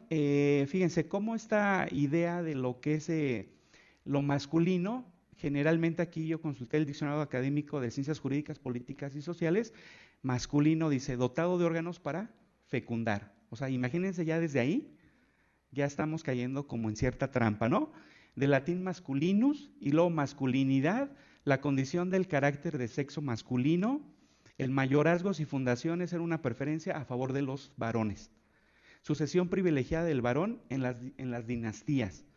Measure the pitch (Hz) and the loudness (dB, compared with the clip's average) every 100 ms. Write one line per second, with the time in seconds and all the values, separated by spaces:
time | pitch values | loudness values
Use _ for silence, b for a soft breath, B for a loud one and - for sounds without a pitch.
0 | - 160 143 143 143 143 139 185 175 165 | -4 0 4 4 6 4 2 2 2 2
1 | - 202 220 226 - 214 202 190 - - | -2 -2 -2 -4 0 2 2 2 0 0
2 | 143 165 170 175 160 139 127 123 147 156 | 2 2 0 -2 -4 -2 -2 -2 -2 -2
3 | 151 160 143 110 - b b b b b | 0 0 0 -2 -6 b b b b b
4 | - 143 143 143 - 165 175 180 190 254 | -2 0 2 0 0 2 4 2 0 -4
5 | 247 _ _ - 151 143 151 165 165 160 | -10 _ _ -8 -2 2 2 4 2 0
6 | 170 160 160 160 160 127 120 151 147 143 | -4 -4 -4 -4 -4 -8 -2 0 0 -2
7 | 147 151 143 127 135 143 147 147 120 135 | -2 -2 -2 -2 0 -2 -2 -4 -4 -4
8 | 139 151 135 143 151 147 131 120 - 135 | -4 -4 -2 -2 -4 -8 -8 -8 -8 -10
9 | 143 143 143 170 160 190 226 B B B | -10 -8 -10 -2 0 2 0 B B B
10 | B B 131 123 - 147 151 160 160 135 | B B -4 -2 2 4 4 4 2 0
11 | 139 123 123 139 175 180 170 165 170 170 | -2 0 0 2 0 2 2 0 -4 -6
12 | 147 160 226 - _ _ _ 123 - 117 | -6 -6 -8 -16 _ _ _ -4 -2 -2
13 | 113 101 104 _ _ 117 135 127 123 170 | 0 -2 -4 _ _ -8 -4 -2 0 0
14 | 190 180 160 160 165 135 123 247 - b | -2 -2 0 0 0 2 2 0 -4 b
15 | b b b b b b _ 131 143 143 | b b b b b b _ -4 -2 -2
16 | 156 156 - 123 123 135 143 120 110 107 | -4 -4 -2 -2 -2 -4 -4 -4 -4 0
17 | 127 - 135 123 113 107 113 202 311 B | -2 0 -2 2 2 2 2 2 0 B
18 | B B B - 139 135 139 180 185 - | B B B 0 4 4 2 -4 -4 -6
19 | - 139 165 202 269 294 - - 143 156 | -4 0 2 4 4 2 -8 -6 2 4
20 | 175 160 139 - 135 131 135 135 147 233 | 4 2 -2 0 0 2 4 4 4 0
21 | 277 B B B 143 135 147 135 131 175 | -2 B B B 0 0 2 0 0 -2
22 | 180 190 185 143 143 143 170 147 120 - | 0 0 2 2 2 0 -4 -4 -4 -4
23 | 143 - 143 113 - 123 139 175 220 294 | -6 -6 -4 -4 -2 0 2 2 2 -2
24 | - b b b b - 131 135 135 147 | -6 b b b b -6 -2 0 2 4
25 | 156 175 196 160 147 139 123 123 165 170 | 4 2 0 -2 -2 -2 0 0 -2 -2
26 | 175 175 170 165 135 110 139 160 190 151 | -4 -4 -2 -2 -2 -4 -4 -4 -4 -6
27 | 131 123 131 135 139 135 - - 113 113 | -6 -4 -2 -2 -2 -6 -12 -6 -2 0
28 | 110 98 - _ b b b b b b | 0 -4 -12 _ b b b b b b
29 | - 151 147 180 180 185 180 143 127 160 | -4 -2 2 2 2 0 2 2 0 0
30 | 170 135 120 131 202 240 - 135 127 120 | 0 0 2 0 0 -4 -6 -2 -2 -4
31 | 127 - 127 120 117 120 113 101 - 139 | -12 -8 -6 -6 -4 -4 -4 -4 0 0
32 | 101 - - | 0 -6 -20